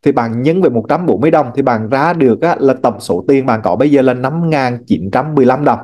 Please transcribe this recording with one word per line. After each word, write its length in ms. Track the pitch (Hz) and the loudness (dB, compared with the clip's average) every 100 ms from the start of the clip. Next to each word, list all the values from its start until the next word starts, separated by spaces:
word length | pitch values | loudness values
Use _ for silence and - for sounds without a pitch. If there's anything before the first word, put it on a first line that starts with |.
Thì 100 | 147 | 0
bạn 300 | 131 117 113 | 0 -2 -2
nhân 180 | 131 175 | 0 2
với 100 | 170 | 2
một 140 | 120 110 | 0 -2
trăm 180 | 147 175 | -2 0
bốn 140 | 101 | 0
mươi 100 | 147 | 2
đồng 160 | 156 131 | 2 0
thì 80 | 117 | -2
bạn 260 | 131 113 110 | -2 -2 -2
ra 240 | 135 156 | 0 0
được 280 | 170 131 110 | 2 2 2
á, 160 | 165 - | 0 0
là 160 | 135 131 | 0 2
tổng 180 | 127 117 | -2 -4
số 240 | - 90 92 | -4 -4 2
tiền 180 | 139 131 | 0 2
bạn 140 | 113 | -2
có 120 | 104 90 | -2 0
bây 140 | 143 | 2
giờ 120 | 143 | 4
là 120 | 131 | 2
năm 360 | 123 131 160 165 | 0 -4 -4 -2
ngàn 280 | 151 127 123 - | 0 -2 -4 -4
chín 240 | 95 92 | -4 -2
trăm 240 | 120 151 | -4 -2
mười 120 | 151 127 | 2 2
lăm 180 | 135 | 2
đồng. 140 | 143 113 | 0 -2